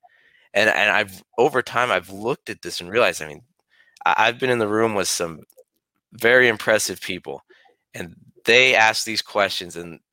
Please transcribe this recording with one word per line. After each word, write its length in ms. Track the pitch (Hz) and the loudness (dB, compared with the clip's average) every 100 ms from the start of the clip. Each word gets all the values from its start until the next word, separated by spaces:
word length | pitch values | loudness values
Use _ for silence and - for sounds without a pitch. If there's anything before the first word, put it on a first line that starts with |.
| _ _ _ _ _ | _ _ _ _ _
And, 160 | 98 107 | 2 2
and 220 | - 104 | 2 2
I've, 320 | 98 104 95 _ - | 2 -2 -8 _ 0
over 240 | 135 131 | 2 2
time, 280 | - 120 123 | -2 -2 0
I've 200 | 95 87 | -2 -4
looked 400 | 98 110 147 - | -8 -6 -6 -10
at 100 | 101 | -14
this 200 | 87 - | -12 -12
and 100 | 87 | -6
realized, 300 | 107 107 85 | 0 0 -2
I 40 | 78 | -10
mean, 120 | 73 _ _ _ _ _ _ - | -14 _ _ _ _ _ _ -2
I, 220 | - 110 | 2 2
I've 120 | 120 | 0
been 120 | 131 | -2
in 80 | 120 | 0
the 80 | 107 | 0
room 260 | 107 113 | 0 0
with 140 | 104 90 | 0 -2
some 340 | - 85 76 - - _ _ _ _ _ | -4 -6 -8 -18 -20 _ _ _ _ _
very 360 | - 117 127 123 | -2 2 4 4
impressive 520 | 107 - 107 - 92 | 2 0 0 0 -6
people, 400 | - 90 - 69 _ _ _ _ _ 113 | -8 -10 -10 -16 _ _ _ _ _ -14
and 200 | 87 - - _ - | -14 -16 -20 _ 2
they 300 | 117 131 107 | 4 6 4
ask 300 | 110 110 - | 4 2 -4
these 180 | 107 | -6
questions 520 | - 104 98 - 87 85 | -4 -2 -2 -4 -10 -12
and 240 | 87 80 _ | -14 -16 _